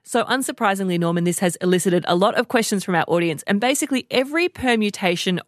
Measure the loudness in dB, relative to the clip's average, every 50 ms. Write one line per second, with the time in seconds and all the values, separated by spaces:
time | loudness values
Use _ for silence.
0 | _ -4 -2 -2 0 0 0 -2 -2 -6 -4 -2 0 0 0 0 -2 -2 0 0
1 | 0 0 0 0 0 0 0 0 0 -2 -2 0 0 0 2 2 2 2 0 2
2 | 2 2 2 2 2 2 2 0 -2 0 0 0 0 2 -2 -4 -2 0 0 0
3 | 2 2 0 0 0 0 -2 -4 -2 -2 0 0 2 0 0 0 -2 -2 -2 -4
4 | -2 _ 0 0 0 0 0 0 -2 -2 -2 -2 0 0 2 2 0 -2 -2 -2
5 | -2 0 0 0 0 -2 -2 -2 -2